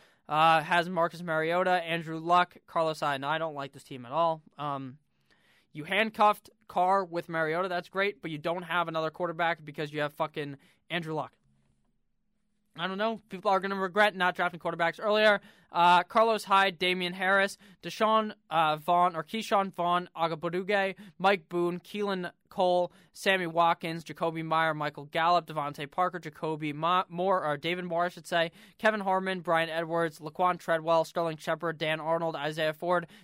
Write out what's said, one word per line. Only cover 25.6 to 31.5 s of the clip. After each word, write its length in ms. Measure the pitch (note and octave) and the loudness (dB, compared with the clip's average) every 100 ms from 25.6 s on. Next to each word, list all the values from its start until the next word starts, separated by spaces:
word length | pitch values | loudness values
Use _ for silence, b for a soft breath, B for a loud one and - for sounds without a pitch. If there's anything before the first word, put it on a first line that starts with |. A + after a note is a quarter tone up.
| C#3+ D3 C#3+ | -6 -8 -8
Parker, 280 | - F3+ F3 | -2 -2 -4
Jacoby 560 | D#3+ - D#3+ D#3 D3+ | -10 -8 -6 -4 -6
Ma-, 300 | C#3+ E3 F3+ F#3+ | -4 0 0 0
Moore, 380 | E3+ F#3+ F#3 D3 | -2 0 0 0
or 100 | C#3+ | -2
David 300 | E3 F3+ F3+ | -4 -6 -4
Moore, 180 | E3+ | -2
I 40 | F3 | -2
should 160 | F3 - | -4 -4
say, 260 | E3+ E3 B B _ | 0 0 B B _
Kevin 220 | A3 G#3+ | 0 2
Harmon, 400 | G3 F#3+ F#3+ F#3 | 0 0 0 -4
Brian 300 | E3 E3 E3 | 0 2 2
Edwards, 480 | D#3+ E3 E3 E3 D#3 | -2 -2 0 -2 -4
Laquan 400 | D3+ E3+ F3+ F3 | -12 0 0 0
Treadwell, 480 | - E3 D#3+ E3 D#3+ | -2 -2 2 2 2
Sterling 320 | F3 E3 D#3 | -2 -4 -4
Shepard, 400 | - | -6